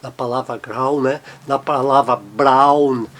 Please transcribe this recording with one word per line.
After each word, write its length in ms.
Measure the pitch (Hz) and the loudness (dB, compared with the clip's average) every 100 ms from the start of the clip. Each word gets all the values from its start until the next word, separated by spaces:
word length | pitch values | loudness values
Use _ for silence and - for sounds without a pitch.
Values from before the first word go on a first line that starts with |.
na 100 | 131 | -18
palavra 460 | 120 123 123 127 117 | -10 -6 -6 -6 -12
grau, 440 | 117 110 131 143 | -12 -6 -4 -2
né? 200 | 131 147 - - - | -2 -4 -8 -20 -6
Na 100 | 139 | -6
palavra 580 | - 143 135 135 135 | -4 -4 2 2 2
brown 920 | 120 101 101 139 131 143 143 143 127 110 | -2 -4 -2 2 4 4 4 2 0 -6